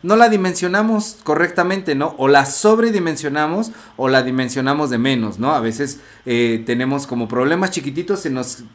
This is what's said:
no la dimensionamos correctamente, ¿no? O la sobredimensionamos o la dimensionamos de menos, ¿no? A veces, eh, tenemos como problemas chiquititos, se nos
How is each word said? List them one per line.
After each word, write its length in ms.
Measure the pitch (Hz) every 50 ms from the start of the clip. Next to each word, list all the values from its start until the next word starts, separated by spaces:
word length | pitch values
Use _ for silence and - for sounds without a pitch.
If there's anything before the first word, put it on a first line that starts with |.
| -
no 140 | 175 208
la 120 | 226 233 233
dimensionamos 880 | 220 202 185 185 175 - 180 180 180 202 214 220 226 214 214 - - - -
correctamente, 720 | - 151 156 170 170 175 - 175 180 196 196 190 165 147
¿no? 180 | 135 143 165 - -
O 80 | 131
la 180 | 135 143 139 139
sobredimensionamos 1300 | 139 - - - 214 220 226 233 233 214 196 175 165 156 135 151 147 139 151 151 151 165 202 220 226 - - - - -
o 100 | - 127
la 140 | 131 131 131
dimensionamos 680 | 123 127 127 131 131 123 123 135 131 135 143 151 151 135
de 80 | 123 113
menos, 400 | 120 135 135 120 110 107 95 101
¿no? 120 | 117 139
A 100 | 156 139
veces, 380 | 113 113 113 113 143 135 139 - - - - - _
eh, 340 | 127 120 117 120 117 113 113 113
tenemos 400 | 120 120 120 127 131 139 139 139
como 200 | - 127 120 120
problemas 440 | 113 123 123 127 143 165 180 190 185
chiquititos, 480 | - 165 135 143 135 160 170 175 202 190
se 100 | - 147
nos 360 | 131 131 123 123 - - 120 110 _